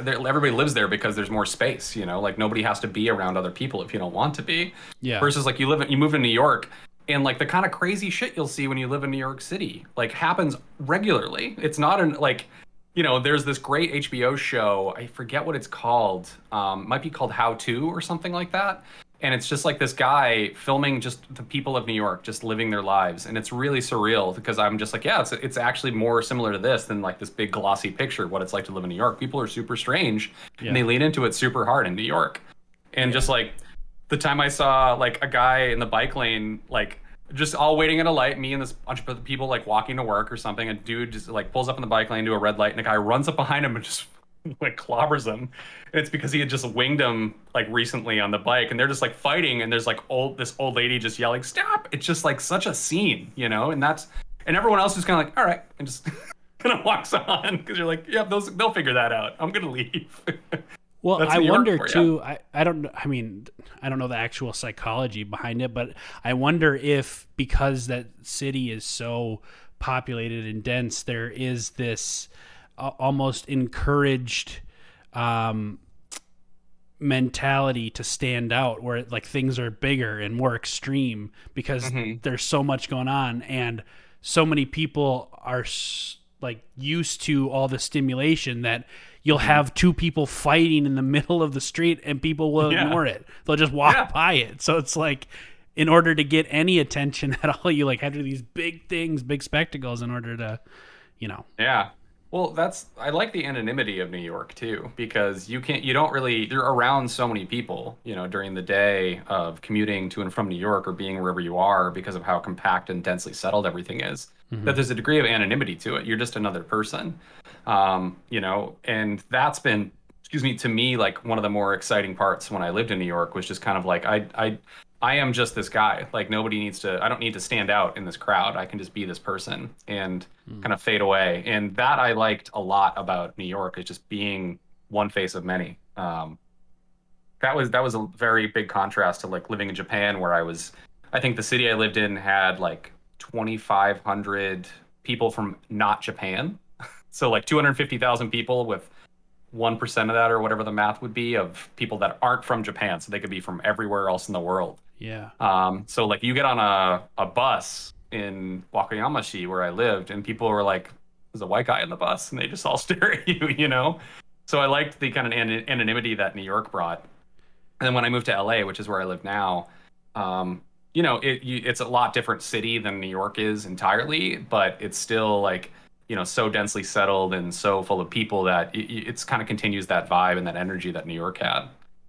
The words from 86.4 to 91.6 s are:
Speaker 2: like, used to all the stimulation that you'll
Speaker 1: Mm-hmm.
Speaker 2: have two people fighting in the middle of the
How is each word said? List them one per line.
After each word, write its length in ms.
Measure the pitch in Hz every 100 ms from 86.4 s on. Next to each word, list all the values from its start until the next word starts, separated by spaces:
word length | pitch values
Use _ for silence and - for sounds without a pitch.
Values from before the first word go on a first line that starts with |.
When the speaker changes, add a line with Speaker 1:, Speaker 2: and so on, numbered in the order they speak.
Speaker 2:
like, 220 | 131 113 - 131
used 460 | 139 170 156 -
to 260 | - 143 135
all 180 | 135 135
the 100 | 131
stimulation 840 | - 151 135 127 147 160 135 120
that 220 | 120 120 - - - -
you'll 160 | 151 147
Speaker 1:
Mm-hmm. 80 | -
Speaker 2:
have 280 | 147 139
two 180 | - 180
people 340 | - 170 156 139
fighting 600 | - 147 160 165 151 143
in 80 |
the 80 | 135
middle 400 | 131 147 - 170
of 100 | 156
the 80 | 135